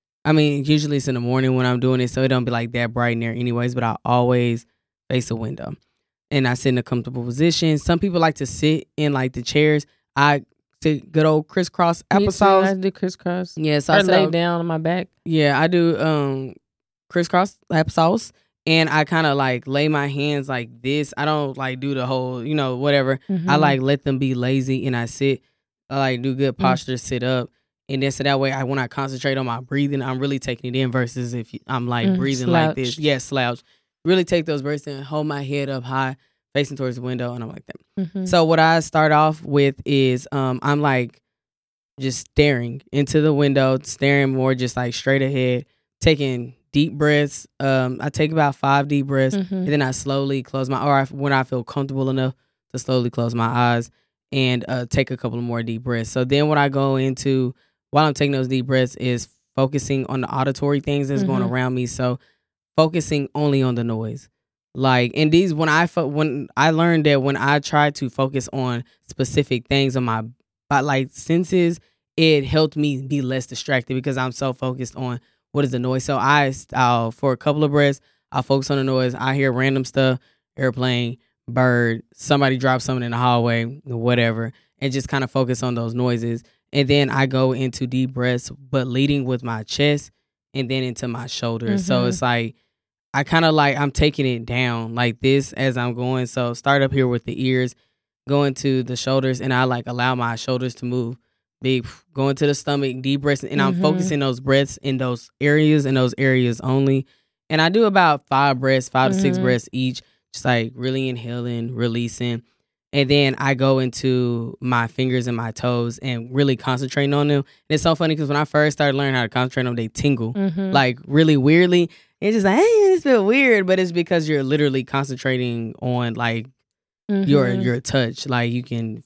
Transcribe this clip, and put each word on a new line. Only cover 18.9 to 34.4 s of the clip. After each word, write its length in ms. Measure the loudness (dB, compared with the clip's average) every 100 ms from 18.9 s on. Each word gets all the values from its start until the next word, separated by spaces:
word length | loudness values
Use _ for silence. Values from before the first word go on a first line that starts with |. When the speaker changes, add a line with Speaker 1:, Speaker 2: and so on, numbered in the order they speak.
| 2
Speaker 1:
kinda, 300 | 2 2 2
like, 320 | 2 0 -2 -2
lay 220 | 0 2
my 200 | 0 -2
hands 400 | -2 -2 -2 -4
like 220 | -6 -8 -8
this. 320 | -2 -2 -2 -4
I 80 | -2
don't, 300 | -2 -2 -4
like, 220 | -6 -6
do 120 | -4
the 140 | -4 -2
whole, 360 | -2 -4 -6
you 120 | -4
know, 220 | -2 -2 -2
whatever. 420 | 2 2 2 -2 -4
I, 40 |
Speaker 2:
Mm-hmm. 280 | -4 2 4
Speaker 1:
like, 220 | 4 2
let 220 | 2 0
them 140 | 0 -2
be 160 | -2
lazy, 520 | 0 0 0 0 -2 -2
and 100 | -4
I 80 |
sit. 380 | -4 -2 0 -2 _ _ _ _ -8
I, 80 | -2
like, 240 | -2 -2
do 120 | -2
good 200 | -2 -2 0
Speaker 2:
Mm. 40 |
Speaker 1:
posture, 360 | 0 0 -2 -8
sit 260 | -6 -4
up, 280 | -2 -2 -4 _ _ _ -8
and 120 | -2
then 80 | -2
so 140 | -2
that 160 | 0 0
way, 100 | 0
I, 120 | -2
when 140 | -4 -2
I 100 | -4
concentrate 480 | -4 -6 -4 -4 -2
on 80 | -4
my 140 | -6
breathing, 400 | -4 -2 -2 -2
I'm 160 | -4 -4
really 200 | -4 -4
taking 360 | -6 -8 -4
it 40 | -2
in 120 | 0
versus 440 | 0 -2 -4 -6
if 180 | -8 -10
you, 80 | -12 -6
I'm, 200 | -4 -2
like, 220 | 0 0
Speaker 2:
Mm, 80 | 0
Speaker 1:
breathing 320 | 0 -2 0
like 260 | 2 2
this. 200 | 0 -4
Speaker 2:
slouched. 40 | -2
Speaker 1:
Yeah, 200 | 0 -2
slouch. 440 | -2 -2 -2 -4 _ _ _ _
Really 200 | 0 2
take 220 | 2 0